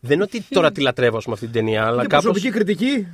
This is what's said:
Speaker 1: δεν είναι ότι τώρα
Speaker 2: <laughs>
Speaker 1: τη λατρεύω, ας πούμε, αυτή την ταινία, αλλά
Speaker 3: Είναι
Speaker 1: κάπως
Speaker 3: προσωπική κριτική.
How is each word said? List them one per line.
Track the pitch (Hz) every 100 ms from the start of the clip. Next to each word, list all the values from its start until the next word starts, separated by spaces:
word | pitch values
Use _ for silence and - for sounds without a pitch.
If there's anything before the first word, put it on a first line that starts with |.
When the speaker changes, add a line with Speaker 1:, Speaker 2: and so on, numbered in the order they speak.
Speaker 1:
δεν | 123 147
είναι |
ότι | 202 233 -
τώρα | - 160
Speaker 2:
<laughs> |
Speaker 1:
τη | 104
λατρεύω, | 135 123 120 110
ας |
πούμε, | 120 110
αυτή | 117
την | 117
ταινία, | 110 107 110
αλλά | 120
Speaker 3:
Είναι | 117
Speaker 1:
κάπως | 147 196
Speaker 3:
προσωπική | 196 233
κριτική. | 214 196 175 254 277 185